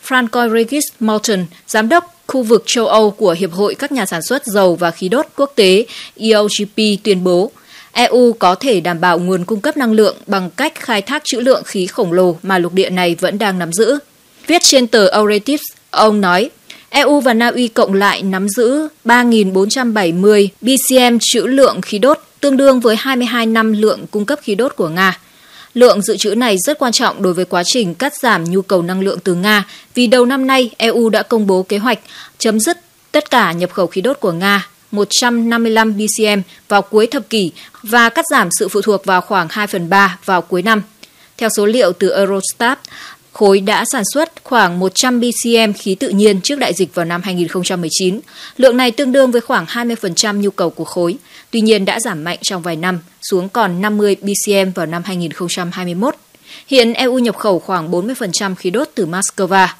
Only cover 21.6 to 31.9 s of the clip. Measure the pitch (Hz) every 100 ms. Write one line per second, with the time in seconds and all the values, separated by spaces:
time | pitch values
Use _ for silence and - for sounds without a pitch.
21.6 | 254 151 185 208 240 311 - _ 285 269
22.6 | 277 254 233 214 269 262 240 240 226 226
23.6 | 220 208 214 - - 208 202 294 - 196
24.6 | 254 - 180 165 190 180 _ _ _ -
25.6 | - - 240 196 190 196 214 208 247 196
26.6 | 180 294 262 220 226 - 190 175 180 185
27.6 | 175 254 202 165 277 - 247 202 165 185
28.6 | 185 190 170 185 196 190 202 175 196 214
29.6 | 196 - - - 247 254 247 269 262 269
30.6 | 247 - 226 214 226 214 208 226 208 185
31.6 | 185 202 220